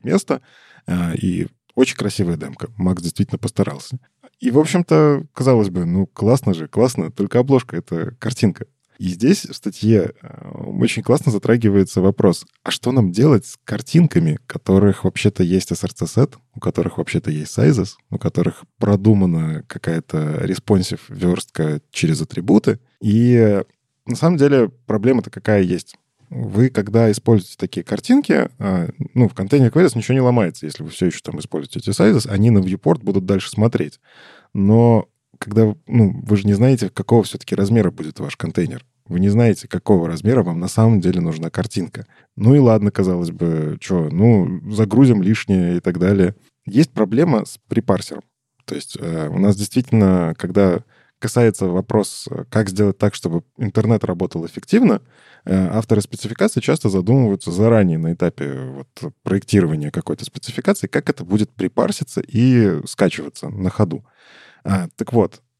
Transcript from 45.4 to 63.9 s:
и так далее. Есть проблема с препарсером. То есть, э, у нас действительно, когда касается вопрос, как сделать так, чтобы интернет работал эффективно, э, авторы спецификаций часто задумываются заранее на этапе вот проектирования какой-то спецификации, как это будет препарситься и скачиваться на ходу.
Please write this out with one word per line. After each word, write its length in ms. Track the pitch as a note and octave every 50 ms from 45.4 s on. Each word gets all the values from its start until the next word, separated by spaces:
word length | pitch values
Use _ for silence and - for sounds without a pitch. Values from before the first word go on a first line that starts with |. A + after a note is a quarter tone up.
| - - F#2+ F#2 F2+ F2 F2
и 20 | F2
так 180 | - F#2 F2 E2
далее. 360 | F2+ F#2+ G#2 G2 F2+ E2+ G#2 - _ _ _ _ _
Есть 260 | - F#2+ B2+ - -
проблема 520 | - G#2+ G#2+ F#2 A2+ B2+ F3 F3+ B2 G#2+ -
с 160 | - - - _
препарсером. 560 | - - A2 - - F#2+ F2+ - - - - - _ _ _ _ _ _ _ _
То 120 | - -
есть, 200 | C#3+ - - -
э, 300 | - E2 E2+ E2 D#2+ D#2
у 100 | D2+ F2+
нас 200 | F#2 G2 G#2 F#2+
действительно, 760 | G2 G#2 - - B2+ B2 - A2+ A2 G2+ F#2+ F#2 F2+ E2+ E2 E2
когда 480 | - - F2 F2+ G2+ G2 F#2 F2 - - _ _ _ _ _ _ _
касается 480 | - A2 - B2 A#2+ A2 G2+ - G2
вопрос, 640 | F2+ F2+ F#2 F#2 - - G#2+ G2 - - - - - - - - -
как 200 | - A2 G#2+ F#2+
сделать 280 | F#2 G2+ G#2 F#3+ F#3+
так, 160 | - G#2 G2+ -
чтобы 300 | - - F2 E2 E2 - _ _
интернет 480 | - B2 G2+ - A2 G#2+ G#2+ A#2 G2+ -
работал 400 | F#2+ F2+ F2 F#2 - - E2+ E2
эффективно, 560 | - - - - - G3 A#3 B3+ - - - - _ _ _ _ _ _ _ _
э, 240 | - F#2+ F#2+ F#2 E2 G2
авторы 260 | A2 A2 - A2+ G#2
спецификаций 640 | - - - - - G#2 A#2 - G3 A3 - B2
часто 260 | - - D#3 - -
задумываются 640 | G#2 F#2+ F#2+ F2 G#2 C3 C#3 B2 G#2 G2 - - E2
заранее 460 | E2+ F#2+ A2 A2+ A#2 A2 G2 F2 D#2+
на 160 | D#2+ D#2+ E2 E2+
этапе 400 | - F2 - - - C#2+ C#2+ C2+ C3+ C3 C3 C3+
вот 400 | C#3 C3+ - _ - - D#2 - _ -
проектирования 680 | - F#2+ G2 - - G#2 G2 F2 D2+ D#2 D2+ D2 D2
какой-то 320 | - E2+ - - - - -
спецификации, 640 | - - - - - - B2+ - - G3+ - B2+
как 220 | - - C#3 C3+ -
это 160 | - - E2+
будет 240 | F2 G2 G#2 G#2 -
препарситься 680 | _ - F#2 F2+ - A#2 - G#3 G3+ - - - - -
и 580 | - - - A2 B2 C3 B2+ A#2+ A2 G2 E2+ D#2+ -
скачиваться 640 | - - - G2+ E2+ - - D2 C#3+ - - - -
на 200 | G#2+ G2+ F#2 F2+
ходу. 360 | - - G#2 E2